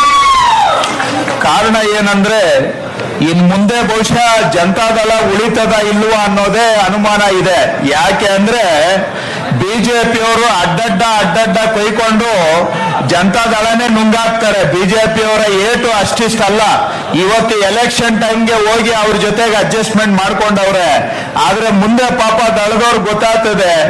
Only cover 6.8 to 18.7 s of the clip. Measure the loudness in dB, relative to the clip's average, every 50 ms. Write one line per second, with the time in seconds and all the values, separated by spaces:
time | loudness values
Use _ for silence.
6.8 | 0 0 0 0 0 0 0 2 2 2 2 0 0 0 2 0 0 0 -2 -2
7.8 | -2 -2 0 0 0 0 0 0 0 0 0 2 2 2 2 0 0 2 2 2
8.8 | 2 2 0 0 -2 -4 -8 -8 -8 -8 -8 -8 -6 -4 -2 -2 -2 -2 -2 0
9.8 | 0 0 0 0 0 0 0 0 0 0 0 2 2 0 0 0 0 0 -2 -2
10.8 | -2 -2 -2 0 0 0 0 0 0 0 0 0 0 0 0 0 0 0 0 0
11.8 | -2 -2 -2 -2 0 0 0 0 0 0 0 0 2 2 2 0 0 -2 -4 -4
12.8 | -4 -4 -4 -2 -2 0 0 0 2 0 0 0 0 0 0 0 0 0 0 0
13.8 | 0 0 0 2 2 2 0 0 0 -2 -2 -2 0 0 0 0 0 0 0 0
14.8 | 0 0 0 0 0 0 0 -2 -2 0 0 0 0 0 0 0 0 0 -2 -2
15.8 | -2 0 0 0 -2 -2 -2 -2 -2 0 0 0 0 0 0 2 2 0 0 0
16.8 | -2 -4 -6 -6 -6 -4 -2 0 0 2 2 2 0 0 0 0 0 0 0 0
17.8 | 0 0 0 -2 0 0 0 0 0 0 0 0 0 0 0 0 0 2